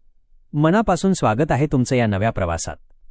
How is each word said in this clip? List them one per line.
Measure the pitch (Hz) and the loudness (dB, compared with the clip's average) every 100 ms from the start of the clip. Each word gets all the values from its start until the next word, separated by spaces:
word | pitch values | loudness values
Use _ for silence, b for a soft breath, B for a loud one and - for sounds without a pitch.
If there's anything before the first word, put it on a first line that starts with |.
| _ _ _ - _ | _ _ _ -20 _
मनापासून | 147 156 208 214 175 190 | 0 2 2 2 0 0
स्वागत | 185 120 107 - | 0 0 0 0
आहे | 127 151 | 0 0
तुमचं | 135 120 127 | 0 0 0
या | 113 | 0
नव्या | 98 110 | 0 -2
प्रवासात. | - 85 82 - 76 - - - | -2 -4 -4 -6 -12 -18 -20 -12